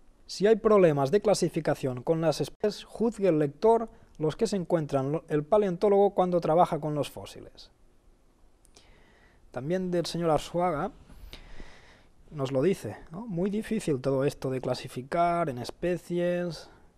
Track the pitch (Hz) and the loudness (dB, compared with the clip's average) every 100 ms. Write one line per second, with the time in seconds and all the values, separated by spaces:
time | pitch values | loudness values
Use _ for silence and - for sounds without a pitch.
0 | - - - - 190 226 226 214 180 143 | -20 -20 -14 0 4 4 6 8 6 6
1 | 135 196 208 190 170 - 156 143 139 127 | 2 2 4 2 2 -2 -2 -2 -2 -4
2 | 123 160 160 143 147 - 208 208 - - | -2 0 2 0 -4 -4 -4 -4 -10 -2
3 | 226 214 196 156 147 - 220 226 226 - | -2 0 2 2 2 2 4 4 2 -14
4 | - - 151 143 226 202 170 175 147 139 | -20 -4 -4 0 -2 -2 0 0 0 -2
5 | 135 156 - 151 151 214 202 170 208 202 | -2 -4 -2 -2 2 2 2 2 4 6
6 | 202 196 185 175 165 160 175 160 151 147 | 4 4 2 2 2 4 4 2 -4 -4
7 | 131 - 98 - - - - _ _ _ | -6 -8 -16 -16 -20 -20 -20 _ _ _
8 | _ _ _ _ - _ _ - - - | _ _ _ _ -20 _ _ -20 -20 -20
9 | _ _ _ _ - - 135 180 185 175 | _ _ _ _ -14 -10 -4 -4 -2 -2
10 | 165 165 170 151 - 170 180 147 180 - | -2 -2 0 0 0 -2 -2 -2 -6 -10
11 | - - - - - - - - - - | -20 -20 -20 -20 -16 -14 -14 -18 -20 -20
12 | _ _ - 151 135 135 151 196 113 - | _ _ -16 -8 -4 0 0 -2 -6 -14
13 | - 165 240 170 196 202 220 220 - 135 | -14 -14 -8 -4 -4 -4 -4 -4 -2 -2
14 | 135 135 139 - 135 131 127 123 131 - | 0 0 -2 -4 -6 -4 -4 -6 -6 -12
15 | 127 170 170 - 139 123 117 - 170 175 | -6 0 0 0 -2 -6 -10 -6 -4 -4
16 | - 175 175 175 175 156 - - - | -4 -4 -2 -2 -4 -8 -16 -20 -20